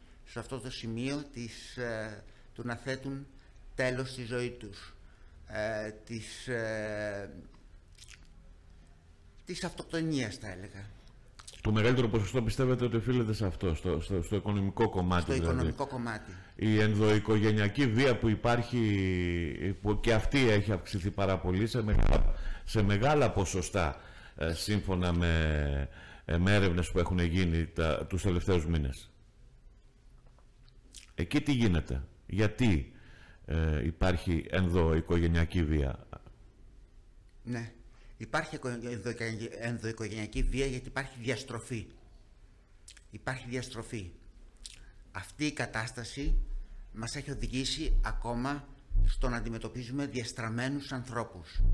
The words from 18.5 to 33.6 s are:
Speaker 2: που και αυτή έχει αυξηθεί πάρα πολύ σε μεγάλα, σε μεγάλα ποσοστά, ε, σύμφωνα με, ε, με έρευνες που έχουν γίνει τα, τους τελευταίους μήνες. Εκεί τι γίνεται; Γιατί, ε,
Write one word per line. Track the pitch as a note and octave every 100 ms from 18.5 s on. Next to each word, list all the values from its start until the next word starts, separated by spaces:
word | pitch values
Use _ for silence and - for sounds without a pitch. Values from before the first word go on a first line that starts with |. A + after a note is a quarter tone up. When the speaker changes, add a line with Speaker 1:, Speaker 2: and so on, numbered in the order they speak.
| A#2+ A#2 B2 G#2+ G2+ F#2+ F2+ F2 F2 D#2+ - F#2+ F#2+
Speaker 2:
που | G#2 G#2
και | A#2+
αυτή | A2 - C#3+ B2
έχει | G#2 G2+
αυξηθεί | F#2 - G#2 G2
πάρα | G2 F#2+ F#2
πολύ | F2+ F#2 A2
σε | B2
μεγάλα, | G#2 G#2 - - - - - - -
σε | A2
μεγάλα | G2+ G2+ C3+ D3+ A2+
ποσοστά, | G2+ F2+ F#2+ - G2 D#2 - - - - -
ε, | E2
σύμφωνα | E2 - G#2 F#2+ F2+ F2
με, | E2+ E2+ E2 D#2 D2+ D2 C#2 C#2 - - - -
ε, | E2+
με | F#2
έρευνες | G#2 G2 F2 E2
που | F#2
έχουν | E2+ F2+
γίνει | E2+ F2 F2 E2 D#2+
τα, | - D#2+ C#2 -
τους | F2+
τελευταίους | G2 F2 G2+ F2+ D#2
μήνες. | E2 C2+ - - - - _ - - - - - _ - - - - - - - - - - - -
Εκεί | E2+ D3
τι | -
γίνεται; | B2+ A2+ E2 - B1+ - - -
Γιατί, | F#2 G#2+ - A#2+ D#2+ B1+ - - - - - -
ε, | D#2+